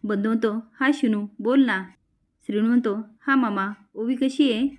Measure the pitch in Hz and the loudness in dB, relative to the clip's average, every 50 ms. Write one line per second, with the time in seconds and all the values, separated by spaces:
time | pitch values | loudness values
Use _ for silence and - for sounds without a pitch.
0 | - 208 214 202 202 220 226 226 220 226 208 226 226 _ _ - 269 269 285 285 | -4 -2 -2 -2 0 0 0 0 0 0 -2 -2 -8 _ _ -2 0 0 0 2
1 | - 233 214 208 208 208 - _ 202 220 254 277 269 240 208 185 190 180 - _ | 2 0 0 0 -2 -6 -10 _ -2 0 4 4 4 2 2 -2 -4 -10 -16 _
2 | _ _ _ _ _ _ _ _ _ _ 208 202 214 226 240 247 240 226 202 214 | _ _ _ _ _ _ _ _ _ _ -2 0 2 2 2 2 2 0 -2 -4
3 | 220 - - _ _ - 269 269 254 226 202 196 190 202 208 - - _ _ - | -6 -12 -16 _ _ 0 2 2 2 0 -2 -4 -4 -6 -6 -12 -18 _ _ -8
4 | 220 233 262 240 269 262 262 - 294 269 226 214 254 285 277 | -4 -4 -2 0 -2 -2 2 2 2 2 2 0 -2 -4 -4